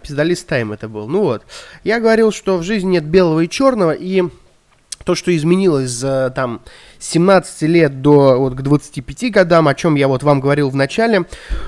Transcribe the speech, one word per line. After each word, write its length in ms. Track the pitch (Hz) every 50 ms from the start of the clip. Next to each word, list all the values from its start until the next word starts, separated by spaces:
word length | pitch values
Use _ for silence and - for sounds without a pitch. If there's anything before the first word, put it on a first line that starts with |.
| -
пиздалист 420 | - 143 139 151 165 180 175 -
тайм 280 | - 160 127 117 107 107
это 160 | - - 110
был. 180 | 110 107 104 113
Ну 140 | 156 202
вот, 220 | 214 156 117 104 _ _ - - - - - - -
я 160 | 180 220 233
говорил, 320 | 226 226 226 220 226 220 196
что 240 | - - 196 190 175
в 60 | 165
жизни 300 | 180 226 202 180 190 185
нет 120 | 170 151
белого 360 | 151 160 190 180 165 156 160
и 60 | 165 165
черного, 440 | - - 269 269 254 220 185 160
и 320 | 151 - - 185 190 190 175 180 - - _ _ _ _ _ _ _ _ _ - - _ -
то, 100 | - 175
что 200 | - - 175 180
изменилось 540 | 160 147 170 180 190 196 185 151 139 131 127
за, 420 | 123 117 131 135 135 131 131 127 127
там, 260 | 135 131 123 113 110 - - - - - - - -
семнадцати 640 | - - - 165 170 196 196 180 175 - - - 156
лет 360 | 156 170 170 160 143 139 131
до, 360 | 131 147 147 143 139 135 127 123
вот, 160 | 135 131 127
к 80 | 131
двадцати 400 | 135 139 147 147 - - - 147
пяти 280 | 127 - 139 - 240 254
годам, 380 | 202 214 185 165 175 165 156 143
о 60 | 135
чем 220 | - - 170 151
я 120 | 143 139 135
вот 160 | 135 127 139
вам 160 | 147 143 139
говорил 300 | 131 139 143 147 147 135
в 60 | 131
начале, 500 | 139 139 139 - - 226 233 220 185 170 - - - - - - - -